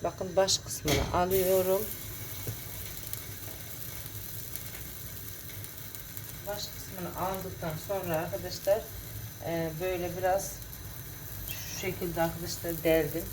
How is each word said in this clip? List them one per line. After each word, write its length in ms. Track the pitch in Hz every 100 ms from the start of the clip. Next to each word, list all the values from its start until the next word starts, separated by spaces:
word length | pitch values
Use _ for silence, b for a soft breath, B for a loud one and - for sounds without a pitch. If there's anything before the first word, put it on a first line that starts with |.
bakın, 320 | 170 - 190 175
baş 220 | 190 -
kısmını 560 | - - 151 139 139
alıyorum. 680 | 175 180 190 185 190 185 190 220 - - - - - - - - - - - - - - - - - - - - - - - - - - - - - - - - - - - - - - - - - - - - - 202
Baş 200 | 202 -
kısmını 600 | - - 185 175 151 185
aldıktan 480 | 190 175 - 170 156 -
sonra 280 | 196 180 160
arkadaşlar, 640 | 170 175 - - - 214 214 - - - - - -
e, 240 | 165 165 156
böyle 300 | 185 185 175 165
biraz 340 | 185 190 - - - - - - - - - - -
şu 300 | - - -
şekilde 440 | 185 175 180 160
arkadaşlar 600 | 165 165 170 - 175 165
deldim. 400 | 165 160 147 160 180